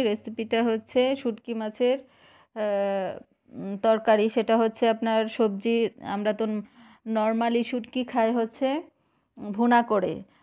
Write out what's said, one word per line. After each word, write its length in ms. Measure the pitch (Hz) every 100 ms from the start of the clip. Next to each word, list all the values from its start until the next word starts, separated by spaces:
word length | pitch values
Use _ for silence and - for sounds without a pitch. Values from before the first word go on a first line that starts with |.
রেসিপিটা 560 | 240 214 - 220 226 226
হচ্ছে 520 | 233 220 220 254 254 269
শুটকি 380 | 247 214 -
মাছের, 440 | 226 214 214 247 254 262 _ _ _ _ 226
আহ, 560 | 208 202 202 196 185 - - _ _
উম, 240 | - 190 202
তরকারি। 480 | 226 220 220 214 214
সেটা 260 | 240 220 226
হচ্ছে 260 | 226 - 233
আপনার 380 | 220 226 220 220
সবজি, 480 | - 220 196 233 233 226 -
আমরা 320 | - 202 214
তো 120 | 208 220 214 208 _ - _ 220
normally 580 | 220 214 226 233 233
শুটকি 380 | 233 247 220 254
খাই 260 | 247 254 226
হচ্ছে 340 | 240 226 - 262 294 359 _ _ _ _ -
ভুনা 440 | 208 202 240 240
করে, 300 | 240 208 180 160 - _